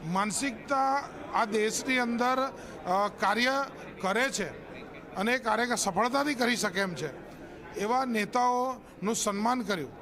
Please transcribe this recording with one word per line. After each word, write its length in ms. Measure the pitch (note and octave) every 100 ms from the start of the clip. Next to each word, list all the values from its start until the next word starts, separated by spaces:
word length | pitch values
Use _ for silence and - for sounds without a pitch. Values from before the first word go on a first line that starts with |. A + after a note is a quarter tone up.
માનસિકતા 960 | D3+ F#3 G#3 F3+ C4+ A3+ - C4+ C4+ C#4 C4+ - -
આ 100 | -
દેશની 540 | A3+ G#3+ G#3+ A3 - B3+
અંદર, 540 | A#3+ A#3 B3 C4 C4+ - - - -
અ, 220 | F#3+ G#3
કાર્ય 580 | G3+ G3 G#3+ B3 C4+ C#4 - - -
કરે 280 | F#3 G#3 C4+
છે 180 | - E3 - - - - - -
અને 180 | - G#3+
એ 60 | B3+
કાર્ય 380 | A#3+ A3 A#3+ A#3
સફળતાથી 580 | G3+ F3+ A#3+ C#4 C#4+
કરી 220 | B3 A#3+ A#3+
શકે 240 | G#3 F#3
એમ 140 | G3
છે, 160 | D#3 D3+ - - - - - -
એવા 300 | E3+ G3+ B3
નેતાઓનું 1120 | C4 A3 G3+ B3 B3 B3 B3+ B3+ - - F#3+
સન્માન 480 | A#3 G#3 G3+ A3+ B3+
કર્યું 280 | G3+ F#3 B2+ -